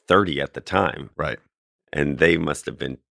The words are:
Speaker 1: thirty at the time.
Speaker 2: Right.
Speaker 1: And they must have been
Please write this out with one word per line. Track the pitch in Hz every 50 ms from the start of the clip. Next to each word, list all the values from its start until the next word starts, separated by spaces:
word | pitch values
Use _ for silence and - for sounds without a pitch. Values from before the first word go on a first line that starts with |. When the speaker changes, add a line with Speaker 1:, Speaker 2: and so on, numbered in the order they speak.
| _ -
Speaker 1:
thirty | 90 98 104 87 71 69
at | 69 - -
the | 69
time. | - - 92 95 98 80 - - 71 - _ -
Speaker 2:
Right. | 76 73 - - _ _ _ _ _ _ _ _ _ _
Speaker 1:
And | - 73 73 71 71 67
they | 80 85 85 82
must | 82 73 71 - -
have | - 65 -
been | 71 65 65 - _ _ _